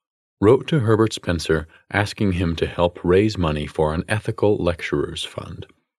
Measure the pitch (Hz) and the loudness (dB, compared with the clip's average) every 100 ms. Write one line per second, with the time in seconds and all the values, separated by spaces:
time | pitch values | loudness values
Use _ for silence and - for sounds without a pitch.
0 | _ _ _ - 101 139 - 156 110 107 | _ _ _ 0 4 4 2 0 2 2
1 | 110 - - 85 - 78 78 _ - 98 | 2 -2 -4 -2 0 -2 -2 _ -4 -2
2 | 104 - 101 87 87 80 92 - 87 - | -2 0 0 0 -2 -2 -4 0 -2 0
3 | 87 95 110 107 80 76 73 - 78 - | 2 4 2 0 -2 -2 -4 -2 -2 -2
4 | - 110 - - 104 104 87 85 - 73 | -4 -4 -4 0 0 2 -2 -2 -4 -4
5 | - 78 - - - - - _ _ | -4 -6 -10 -10 -12 -14 -16 _ _